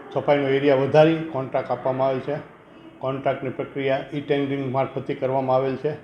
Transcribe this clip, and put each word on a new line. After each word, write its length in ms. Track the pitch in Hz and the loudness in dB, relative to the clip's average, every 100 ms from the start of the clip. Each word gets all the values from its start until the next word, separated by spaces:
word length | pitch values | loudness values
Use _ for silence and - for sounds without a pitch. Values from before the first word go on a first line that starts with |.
| - | -4
સફાઈનો 340 | 143 127 143 139 | -4 2 2 4
એરિયા 280 | 139 143 135 | 4 4 4
વધારી 400 | 135 151 156 160 | 4 6 6 4
કોન્ટ્રાક્ટ 540 | 160 131 131 135 127 | -2 -6 -4 -4 -2
આપવામાં 380 | 123 131 131 135 | -2 -2 0 0
આવેલ 120 | 131 | 0
છે. 160 | 127 147 - - - - - - | -4 -8 -8 -20 -20 -20 -20 -8
કોન્ટ્રાક્ટની 520 | 131 135 139 131 131 | -6 -2 -2 -2 -4
પ્રક્રિયા 540 | - 135 143 135 135 - | -6 -8 -4 -2 -2 -2
ઈ 60 | 147 | -8
ટેન્ડરિંગ 520 | 147 143 139 139 135 | -2 0 0 -2 -2
મારફતથી 420 | 131 131 - 127 | -2 -2 -4 -6
કરવામાં 420 | 143 131 135 131 131 | -4 -2 -2 2 2
આવેલ 200 | 135 131 | 2 -2
છે. 160 | 147 151 | -4 -6